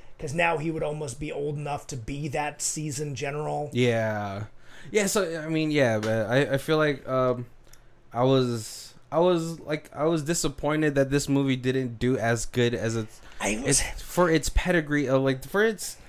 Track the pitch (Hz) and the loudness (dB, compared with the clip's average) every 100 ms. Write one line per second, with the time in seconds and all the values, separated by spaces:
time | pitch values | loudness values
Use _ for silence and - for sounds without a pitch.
0 | - - 151 160 170 160 160 160 156 151 | -18 -12 -8 0 0 0 -2 -2 -4 -4
1 | 147 120 151 151 147 151 147 143 - 139 | -8 -8 -8 -6 -4 -4 -6 -8 -8 -10
2 | 110 143 151 147 147 - - - 156 131 | -8 -6 -4 -4 -4 -4 -6 -4 -6 -4
3 | 151 123 139 147 151 147 147 120 123 113 | -6 -6 -6 -4 -4 -4 -2 2 4 4
4 | 110 107 101 98 101 - - - 147 208 | 0 -2 -4 -6 -10 -14 -18 -18 -2 0
5 | 196 214 180 165 156 160 156 147 123 110 | 2 0 0 -4 -2 0 2 4 4 4
6 | 107 113 104 127 143 135 - 156 151 135 | 2 0 2 2 2 0 2 2 2 0
7 | - 131 127 123 120 - - - - - | -2 0 2 0 -4 -14 -20 -20 -20 -20
8 | - 117 131 135 123 117 107 - - - | -10 0 4 4 4 0 -6 -14 -16 -20
9 | - 156 180 175 165 165 - 151 - - | -4 2 4 4 0 -8 -6 -8 -8 -2
10 | 156 170 143 - 151 - 147 156 156 139 | 0 0 0 0 -2 -2 -2 0 2 2
11 | 135 143 139 139 139 127 123 131 127 113 | 2 2 2 2 2 2 2 0 -2 0
12 | 127 131 117 117 - 123 120 117 113 113 | 0 2 2 0 0 2 2 2 -2 -2
13 | 107 - - - 101 107 139 - - - | -6 -10 -18 -6 -4 -2 2 2 0 -6
14 | - - 175 160 - - 180 175 147 147 | -6 2 4 4 4 2 4 2 2 0
15 | 127 135 135 131 - 196 220 214 - - | 2 2 2 0 -2 2 2 0 -8 -12